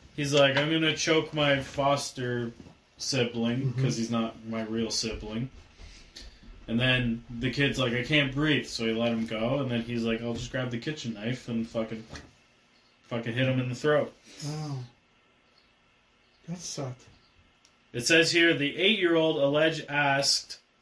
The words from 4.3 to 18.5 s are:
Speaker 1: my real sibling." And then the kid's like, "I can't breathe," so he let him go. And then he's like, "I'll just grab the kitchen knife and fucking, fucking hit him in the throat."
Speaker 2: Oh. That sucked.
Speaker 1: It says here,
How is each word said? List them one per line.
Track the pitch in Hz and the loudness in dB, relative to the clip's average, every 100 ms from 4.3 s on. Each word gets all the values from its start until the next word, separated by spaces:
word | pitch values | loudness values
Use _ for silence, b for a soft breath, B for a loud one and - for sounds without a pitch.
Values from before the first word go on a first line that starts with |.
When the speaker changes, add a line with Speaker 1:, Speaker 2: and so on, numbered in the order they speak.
| - 113 | -6 -8
Speaker 1:
my | 113 | -6
real | 110 113 110 | -4 -4 -2
sibling." | - 113 107 107 110 131 - - - B B B B B B B B - | -2 -4 -6 -8 -6 -8 -10 -20 -20 B B B B B B B B -4
And | 113 | 0
then | 127 127 120 113 - 117 | 2 2 0 -2 -6 -4
the | 127 | -2
kid's | 139 139 - | 0 0 0
like, | 127 | 0
"I | 123 | 0
can't | 123 151 135 | 0 0 0
breathe," | 131 156 131 117 | 0 0 0 -2
so | - | -2
he | 113 | -2
let | 113 117 | 0 0
him | 113 113 | 0 -2
go. | 110 117 143 | -2 -2 0
And | 123 | -2
then | 117 | -2
he's | 117 120 | -2 -2
like, | 113 113 | -2 -2
"I'll | 117 | -4
just | 117 - | -6 -6
grab | 131 123 | -6 -4
the | 120 | -6
kitchen | 156 151 117 | -6 -8 -8
knife | 101 113 131 - | -6 -6 -6 -6
and | 113 113 | -6 -4
fucking, | 117 113 110 - - - _ _ _ _ _ _ _ - | -4 -6 -8 -12 -18 -18 _ _ _ _ _ _ _ -10
fucking | 120 120 | -6 -4
hit | 117 131 | 0 0
him | 127 | 0
in | 127 | -2
the | |
throat." | 120 151 147 117 - - - 151 | -2 2 2 0 -8 -20 -12 -10
Speaker 2:
Oh. | 151 151 135 120 _ _ _ _ _ _ _ _ _ _ _ _ _ _ _ - | -8 -8 -8 -10 _ _ _ _ _ _ _ _ _ _ _ _ _ _ _ -12
That | 180 | -10
sucked. | - - 131 123 - - _ _ _ _ _ _ _ | -10 -8 -8 -10 -18 -20 _ _ _ _ _ _ _
Speaker 1:
It | 120 120 | -2 4
says | 165 160 | 6 6
here, | 170 170 | 6 6